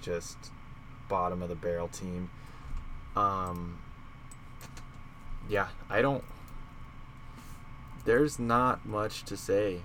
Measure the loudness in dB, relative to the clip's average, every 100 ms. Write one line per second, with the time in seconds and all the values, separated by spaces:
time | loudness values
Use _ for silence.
0 | -2 -2 -2 -10 -12 -12 -12 -12 -12 -12
1 | 0 2 4 2 -2 -2 0 0 0 -4
2 | -4 -4 -4 -6 -12 -10 -4 -4 -4 -6
3 | -2 4 4 4 0 -2 -4 -6 -10 -12
4 | -12 -14 -14 -14 -12 -12 -12 -10 -10 -10
5 | -12 -10 -6 -4 0 2 2 -2 2 6
6 | 6 6 0 -10 -8 -8 -10 -10 -10 -10
7 | -12 -12 -12 -12 -12 -10 -10 -10 -10 -2
8 | 6 8 8 6 4 6 6 4 0 0
9 | 0 -2 -6 -6 4 6 6 2